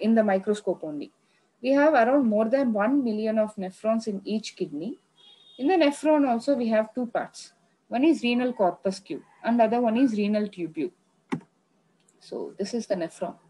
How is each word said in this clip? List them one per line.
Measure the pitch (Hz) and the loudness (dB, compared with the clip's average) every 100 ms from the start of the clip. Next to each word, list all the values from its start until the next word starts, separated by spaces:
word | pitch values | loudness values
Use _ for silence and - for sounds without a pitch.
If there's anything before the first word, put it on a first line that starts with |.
in | 214 | 2
the | 226 | 4
microscope | 214 190 202 208 - 170 | 4 2 0 -2 -2 -4
only. | 156 147 - _ _ _ _ _ | -6 -10 -12 _ _ _ _ _
We | 247 | 0
have | 277 302 | 4 4
around | 277 226 285 233 | 4 4 4 2
more | 208 220 | 2 2
than | 269 254 | 0 0
one | 208 220 285 | 0 0 0
million | 240 214 220 220 | 0 -2 -2 0
of | 214 208 | -2 -4
nephrons | 185 - 214 226 226 | -10 -6 -4 -2 -4
in | 196 | -8
each | - 214 - | -6 -6 -6
kidney. | - 160 147 190 - _ _ - _ - - | -8 -8 -6 -10 -12 _ _ -20 _ -20 -4
In | 269 | 0
the | |
nephron | 370 285 285 302 302 277 | 4 2 2 2 4 2
also, | 233 277 262 | 0 0 0
we | 233 | 2
have | 220 220 | 0 0
two | - 240 | -6 -6
parts. | - - - - _ _ _ _ | -6 -8 -12 -20 _ _ _ _
One | 233 | 2
is | 311 233 | 2 2
renal | 240 240 254 | 0 0 -2
corpuscle | 240 180 175 196 190 - 143 - _ | 0 -2 0 -6 -6 -10 -14 -14 _
and | 220 233 | -2 2
other | 220 240 | 4 2
one | 240 226 | 0 2
is | 269 208 | 2 2
renal | 202 214 208 | 0 0 -2
tubule. | 185 160 160 131 - _ _ _ - - _ _ _ _ _ _ _ | -6 -8 -6 -8 -8 _ _ _ -10 -10 _ _ _ _ _ _ _
So | - 117 143 - | -14 -10 -10 -8
this | 196 | -6
is | 240 220 | -6 -4
the | |
nephron. | 196 165 - 180 - | -4 -6 -8 -12 -12